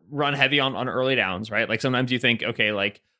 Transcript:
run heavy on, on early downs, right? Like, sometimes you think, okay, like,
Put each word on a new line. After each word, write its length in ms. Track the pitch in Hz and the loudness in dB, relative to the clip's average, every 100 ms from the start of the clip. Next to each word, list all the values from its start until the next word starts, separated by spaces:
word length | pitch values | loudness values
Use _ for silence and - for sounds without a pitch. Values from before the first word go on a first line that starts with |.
| - | -8
run 240 | 143 143 | -2 0
heavy 260 | 139 135 143 | 2 2 2
on, 160 | 135 98 | 0 -2
on 140 | 127 | -4
early 260 | 107 131 131 | 0 0 2
downs, 360 | 95 92 110 | 0 -2 -4
right? 180 | 107 113 | -2 -2
Like, 120 | 110 | -2
sometimes 300 | 135 123 127 | 0 0 0
you 60 | 127 | 0
think, 220 | 120 117 | 2 0
okay, 280 | 110 117 107 | -2 -2 0
like, 300 | 104 101 - _ _ | 0 -2 -4 _ _